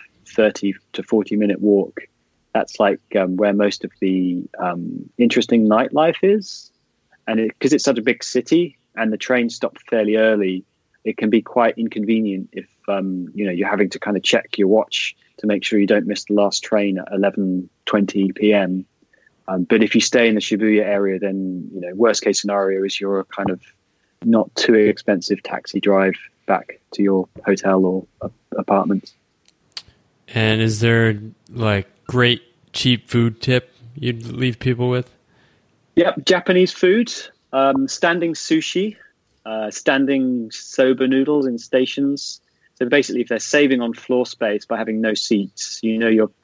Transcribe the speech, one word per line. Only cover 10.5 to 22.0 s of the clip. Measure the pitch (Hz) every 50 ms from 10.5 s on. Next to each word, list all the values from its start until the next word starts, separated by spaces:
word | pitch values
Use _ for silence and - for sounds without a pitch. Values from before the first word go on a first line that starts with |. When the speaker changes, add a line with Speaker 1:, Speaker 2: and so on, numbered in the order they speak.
| 92 92 - _ _ _ _ _ _ _ -
Speaker 1:
it | 110 107 -
can | 113 107
be | 104 113
quite | 107 - - 127 117 113 -
inconvenient | 113 117 110 - 110 104 104 113 110 110 101 98 92 95 -
if, | - 95 92 - _ _ _ -
um, | 101 98 98 95 92 92 90 - -
you | 104 104
know, | 98
you're | 87 87 98 98
having | 101 98 101 90
to | - -
kinda | - 104 104 95
check | - - - - - - - -
your | 101 95
watch | 104 110 - - - - - - - _ _ _ _
to | - -
make | 107 101 95 -
sure | - 113 104
you | 101
don't | 92 110 104 -
miss | 104 101 - -
the | - 104
last | 104 101 98 - - -
train | - 113 104 101 101 95 92
at | - -
eleven | 101 95 101 98 98 - 98 92 92 92 87 - _ _ _
twenty | - - 107 101 95 - 101 98 95
P | 95 - 107 107
M. | 107 101 95 92 92 92 92 - _ _ _ _ _ _ _ _ _ _ _ -
Um, | 95 92 90
but | - 117 107
if | 110 104 -
you | 113
stay | - - - 123 117
in | 113 107
the | 104
Shibuya | - - 110 98 110 110 107 104
area, | 104 98 101 101 101 98 95 87
then, | 98 98 95 98 95 92 90 90 - -
you | 95 95
know, | 90 87 92
worst | 101